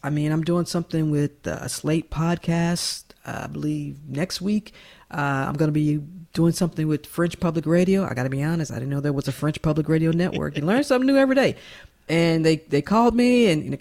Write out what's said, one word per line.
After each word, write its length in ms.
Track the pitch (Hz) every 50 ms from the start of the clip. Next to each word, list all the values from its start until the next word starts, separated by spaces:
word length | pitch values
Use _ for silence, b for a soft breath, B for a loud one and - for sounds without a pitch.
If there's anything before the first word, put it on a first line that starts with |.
I 80 | - 143
mean, 220 | 147 147 151 151
I'm 100 | 156 160
doing 220 | 160 165 170 175 165
something 460 | - - 175 170 - - 160 156 151
with, 360 | 151 147 147 143 - _ -
uh, 120 | - - -
a 80 | - -
Slate 420 | - - - 151 156 165 - -
podcast, 920 | - 147 165 170 175 170 - 170 165 170 170 170 175 170 - - - - - - - _ -
uh, 160 | - - - -
I 20 |
believe, 520 | 139 143 147 147 151 151 151 147 143 139 139 147 147
next 320 | 131 139 175 180 - -
week. 320 | 175 202 214 214 214 - B B B B B B B B
Uh, 340 | - 165 143 143 139 135 135 -
I'm 60 | 147
gonna 180 | 147 160 151
be 280 | 147 151 151 151 151 151 147 151 180 185 165 -
doing 200 | - 170 165 170
something 340 | 165 - 185 160 - - 156 156
with 180 | 151 147 -
French 320 | - - - 170 170 - -
Public 280 | - 170 156 165 151
Radio. 380 | 156 165 175 180 180 190 196 190
I 100 | - -
gotta 160 | 123 127 131
be 120 | 135 139
honest, 280 | 143 156 170 165 151 -
I 40 | 117
didn't 160 | 110 127 139
know 100 | 139 143
there 120 | 139 147
was 160 | 139 139 - -
a 40 |
French 280 | 131 - 147 151 151 -
Public 260 | - 160 151 156 151 156
Radio 220 | 160 160 160 160
network. 440 | 165 165 175 - - - 156 147 147
You 60 | 156 143
learn 200 | 170 214 262 294
something 220 | - 269 254 262
new 100 | 262 277
every 180 | 269 269 262 262
day. 220 | 269 254 151 - B B B B B B B B _ _ -
And 360 | 151 170 170 165 160 165 156
they, 120 | 160 160
they 260 | 151 - - 139 139
called 340 | 139 - 202 226 233 240 226
me, 340 | 240 240 247 247 240 233 202
and, 140 | 160 151 -
you 60 | -
know, 60 | 139 -